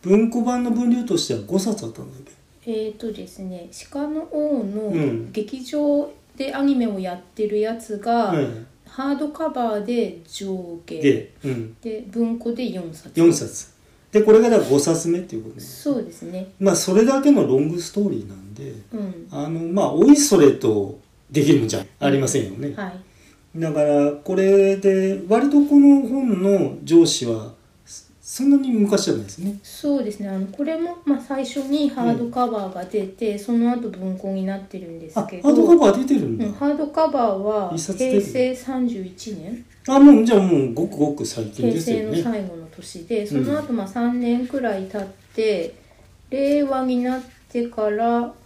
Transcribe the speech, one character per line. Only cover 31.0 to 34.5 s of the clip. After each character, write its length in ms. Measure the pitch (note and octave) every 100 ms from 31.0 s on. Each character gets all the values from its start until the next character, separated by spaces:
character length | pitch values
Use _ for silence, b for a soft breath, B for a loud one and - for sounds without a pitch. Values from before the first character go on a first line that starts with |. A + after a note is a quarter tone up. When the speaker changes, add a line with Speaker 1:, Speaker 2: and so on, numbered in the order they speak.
| D4
Speaker 2:
ま 120 | B3+
あ、 40 |
最 240 | - C4+ B3
初 120 | C#4+
に 320 | C4+ D4 C#4+
ハ 180 | B3+ A#3
ー 100 | A#3
ド 120 | A#3+
カ 180 | B3 A#3+
バ 240 | G#3+ F#3+
ー 20 |
が 100 | F3+ F#3
出 200 | G#3 F#3+
て、 280 | - A3
Speaker 1:
う 20 | G3+
ん。 40 |
Speaker 2:
そ 140 | B3
の 180 | A#3 A#3+
後 180 | A#3+ A3
文 280 | F#3 F#3+ F#3
庫 120 | G3
に 160 | F#3+
な 120 | F#3+